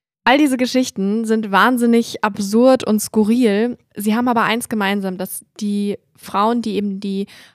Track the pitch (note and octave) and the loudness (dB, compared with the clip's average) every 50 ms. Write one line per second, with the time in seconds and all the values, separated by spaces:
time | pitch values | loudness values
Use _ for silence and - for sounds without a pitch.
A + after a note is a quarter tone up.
0 | _ _ _ _ _ A3+ B3+ D4 D4+ C#4+ B3+ A#3+ B3+ A#3+ - B3+ C4 B3+ - - | _ _ _ _ _ 2 2 4 2 2 0 0 -2 0 0 0 -2 -2 -4 -4
1 | G3 G3 G#3 A3+ A3+ A3 A3 A3+ A3 G#3 G3 F#3+ G3 A#3 B3+ A#3+ A#3+ A#3 A#3 A#3 | -4 -2 -2 -2 -2 -2 -2 -2 -2 0 2 4 4 4 2 2 2 2 4 2
2 | A3+ - - - - G#3+ G3+ - G3+ G3 G#3 A3+ B3 C4 C4 B3+ - - G#3+ G#3 | 2 0 -4 -6 -4 -4 -4 -4 -4 0 2 4 6 6 4 4 2 0 0 0
3 | - - - A3 G#3+ G3+ A#3 B3 B3+ A3 G3 G3+ A3+ B3 A#3+ - _ _ _ - | -2 -2 0 0 2 2 2 2 2 2 2 2 0 -2 -4 -8 _ _ _ -6
4 | G3+ G#3+ G#3+ A3+ B3 B3+ A#3+ A#3 G#3+ - G#3+ A#3+ B3 - B3 A3 G3+ F#3+ G3+ G#3 | -2 0 0 0 2 0 2 2 2 0 0 -2 -4 -4 -4 -2 0 0 0 -2
5 | G3 F#3+ F#3 F3 F#3 F#3+ - - - _ _ - G#3+ G#3 G3+ G3+ G3+ G3+ G3 - | -2 -4 -6 -6 -8 -10 -10 -12 -16 _ _ -8 -6 -4 -2 -2 -2 -2 -4 -6
6 | _ _ _ _ - - - F#3+ G3+ A3 A#3+ B3 A3+ A3 G3+ F#3+ G3+ G#3 G3 F#3+ | _ _ _ _ -14 -6 -2 0 0 0 0 0 -2 -4 -4 -4 -4 -4 -4 -6
7 | G3+ G3+ G3 G3 G3+ - - - - - _ | -6 -4 -4 -4 -6 -6 -10 -18 -20 -20 _